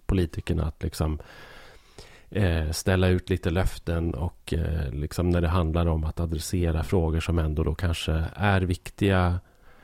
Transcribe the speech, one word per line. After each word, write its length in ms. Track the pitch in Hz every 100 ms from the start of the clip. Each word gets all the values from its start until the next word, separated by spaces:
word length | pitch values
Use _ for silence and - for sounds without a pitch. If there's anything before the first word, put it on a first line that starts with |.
| -
politikerna 600 | 95 85 - - 82 80
att 180 | -
liksom, 360 | 85 - 78 78 - - - - - - - - - - -
eh, 420 | 98 92 82 78
ställa 360 | - 101 92 92
ut 220 | 90 -
lite 200 | 90 90
löften 640 | 87 90 - - 85 85
och, 400 | 71 85 - -
eh, 380 | 82 80 80 67
liksom 380 | 69 76 - 87
när 120 | 87
det 60 | 85
handlar 380 | 90 80 85 85
om 180 | 80
att 160 | 80 -
adressera 640 | 82 78 - 92 85 80
frågor 360 | - 92 80 80
som 200 | - 85
ändå 240 | 78 76
då 120 | 76 76
kanske 480 | 85 82 - 80 82 -
är 260 | 101 95
viktiga 800 | 90 90 - - 98 92 87 87 - _ - -